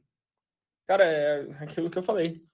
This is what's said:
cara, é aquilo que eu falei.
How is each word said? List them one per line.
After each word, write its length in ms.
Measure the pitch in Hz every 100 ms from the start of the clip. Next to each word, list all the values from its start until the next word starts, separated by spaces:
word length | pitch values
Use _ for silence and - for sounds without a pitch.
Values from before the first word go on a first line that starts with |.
| _ _ _ _ _ _ _ _ -
cara, 160 | 196
é 440 | 175 156 147 147 139 143
aquilo 280 | 151 - 165
que 80 | 185
eu 60 |
falei. 400 | 185 214 170 165 -